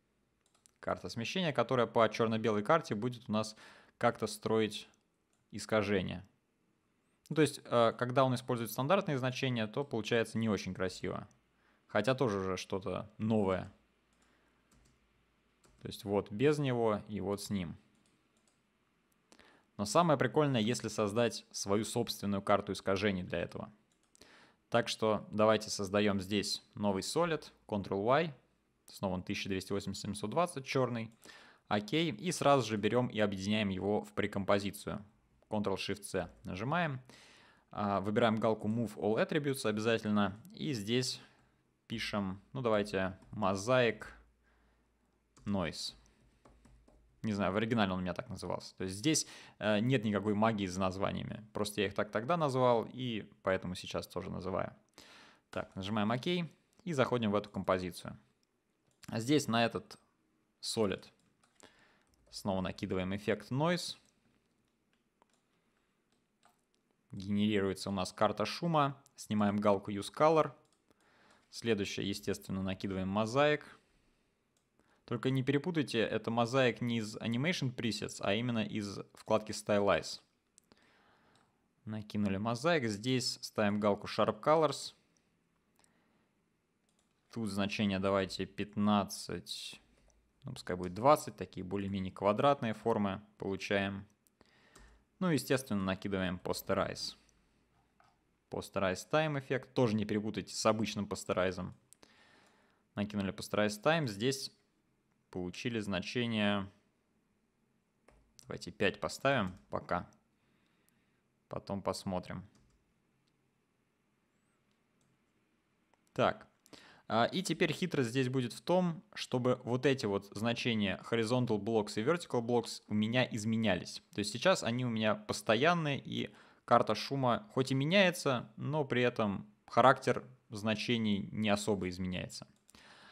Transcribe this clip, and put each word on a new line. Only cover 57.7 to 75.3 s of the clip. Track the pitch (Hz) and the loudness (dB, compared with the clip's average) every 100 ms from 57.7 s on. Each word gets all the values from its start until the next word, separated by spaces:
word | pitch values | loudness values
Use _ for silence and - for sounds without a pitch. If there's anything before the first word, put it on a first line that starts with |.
| 95 90 - - - _ _ _ _ _ _ _ _ - | 0 0 -8 -14 -16 _ _ _ _ _ _ _ _ -8
А | 113 | -4
здесь | 117 151 120 | 2 2 4
на | 113 | 2
этот | 117 92 - - _ _ _ _ _ _ | 2 0 -10 -18 _ _ _ _ _ _
Solid | - 117 104 92 - _ _ _ _ _ - _ _ _ _ _ _ | -4 0 0 0 -8 _ _ _ _ _ -20 _ _ _ _ _ _
снова | - 104 95 | -8 -4 -2
накидываем | 92 - 98 95 92 | -2 -4 -4 -2 -2
эффект | 101 113 101 - | -2 -2 -2 -2
Noise. | 127 160 175 - - _ _ _ _ _ _ _ _ _ _ _ _ _ _ _ _ _ _ _ _ _ _ _ _ _ _ _ _ _ _ _ | 0 0 0 -4 -12 _ _ _ _ _ _ _ _ _ _ _ _ _ _ _ _ _ _ _ _ _ _ _ _ _ _ _ _ _ _ _
Генерируется | 101 98 101 107 104 98 92 101 | -10 -2 2 4 4 2 0 -2
у | |
нас | 98 90 | -2 -2
карта | - 107 - | 2 2 2
шума. | 104 - 131 156 139 135 - | -4 -2 0 2 2 -2 -16
Снимаем | - - 107 104 104 | -14 -4 0 2 4
галку | 104 98 104 | 4 2 0
Use | 101 - | -8 -4
Color. | - 151 160 147 - _ _ _ _ _ _ _ _ _ | 2 4 6 2 -4 _ _ _ _ _ _ _ _ _
Следующее, | - 117 101 98 - 95 | -4 0 2 0 -4 -4
естественно, | 98 - 92 - 95 | -4 -4 -6 -4 -4
накидываем | 95 95 104 95 92 | -4 -4 -4 -2 -2
мозаик. | 101 110 131 147 151 - - _ _ _ _ _ _ _ _ _ _ _ _ | 0 0 2 2 2 -4 -20 _ _ _ _ _ _ _ _ _ _ _ _
Только | - 123 131 | -8 -2 0